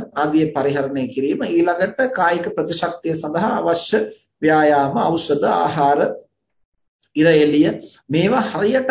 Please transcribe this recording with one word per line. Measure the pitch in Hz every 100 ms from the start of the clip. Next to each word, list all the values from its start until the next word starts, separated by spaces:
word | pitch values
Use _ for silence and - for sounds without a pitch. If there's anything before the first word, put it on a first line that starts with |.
| -
ආදී | 143 151 156 151
පරිහරණය | 143 139 143 135 139 123
කිරීම, | 135 139 -
ඊළඟට | 214 170 175 175 190 - 254
කායික | - 175 175 -
ප්‍රතිශක්තිය | - 160 165 170 - 165
සඳහා | 160 151 165 214 214
අවශ්‍ය | 170 170 - 220 220 - _ _
ව්‍යායාම, | 151 156 151 143 139 -
ඖෂධ, | 165 165 - 214 226
ආහාර, | 175 165 156 143 - 539 - - _ _ _ _ _ _ _ _ 151
ඉර | 160
එළිය | 156 147 147 151 107 - - _
මේවා | 156 190 254
හරියට | - 165 208 262 262